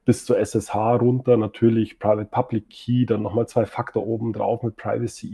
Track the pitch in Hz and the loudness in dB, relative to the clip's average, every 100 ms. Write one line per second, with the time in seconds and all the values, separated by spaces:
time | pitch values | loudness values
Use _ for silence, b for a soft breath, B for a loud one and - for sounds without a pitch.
0 | - 113 - 104 107 110 - 104 113 120 | 0 0 2 0 0 -2 -4 -2 2 2
1 | 123 127 127 117 110 - 113 113 107 - | 2 2 2 2 2 2 2 4 0 -2
2 | 107 104 107 120 - 113 - - - 123 | 0 0 0 -4 -2 -4 -6 -10 -2 0
3 | 117 107 101 110 117 120 104 - - 110 | 2 0 0 -2 0 0 0 -2 -4 -4
4 | 104 113 113 101 101 117 117 - 104 117 | -2 -4 -4 -4 -2 -2 -4 -6 -6 -4
5 | 120 - - | -4 -8 -12